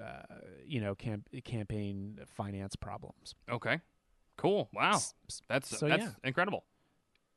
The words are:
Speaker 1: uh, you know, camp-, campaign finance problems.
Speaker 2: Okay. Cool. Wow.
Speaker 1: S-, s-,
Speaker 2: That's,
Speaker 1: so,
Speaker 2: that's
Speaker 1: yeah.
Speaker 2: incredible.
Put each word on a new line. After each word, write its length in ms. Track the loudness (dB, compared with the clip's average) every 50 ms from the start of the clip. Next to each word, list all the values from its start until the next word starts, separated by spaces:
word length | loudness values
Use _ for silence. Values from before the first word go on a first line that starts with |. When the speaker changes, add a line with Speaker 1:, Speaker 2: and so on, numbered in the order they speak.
Speaker 1:
uh, 340 | -12 -10 -10 -12 -14 -14 -16 -16 -16 -16 -16 -16 -10
you 140 | -4 -2 0
know, 160 | 0 0 -2
camp-, 320 | -2 -2 -4 -4 -4 -6 -8 -12 -12 -8
campaign 760 | -4 -4 -4 -2 -2 -2 -2 -2 -2 -2 -4 -6 -6 -8 -10 -14 -14
finance 500 | -8 -6 -6 -4 -4 -4 -4 -6 -6 -8
problems. 580 | -8 -8 -8 -10 -10 -12 -16 _ -16 -18 -18 _ -6 -4
Speaker 2:
Okay. 300 | -4 -2 2 2 0 0 -2 _ _ _ _ _ _ _ _ _ _ 2
Cool. 320 | 4 4 4 4 2 0 0
Wow. 180 | 2 4 6 6
Speaker 1:
S-, 200 | 6 4 2 -6 _ _ -12
s-, 120 | -12 -10 -4 2
Speaker 2:
That's, 280 | 2 2 2 0 -2 2
Speaker 1:
so, 100 | 4 6
Speaker 2:
that's 140 | 6 6 4
Speaker 1:
yeah. 60 | 0 -6 -4 -2
Speaker 2:
incredible. 400 | 0 4 4 4 4 2 -2 -4 _ _ _ _ _ _ _ _ _ _ _ _ _ _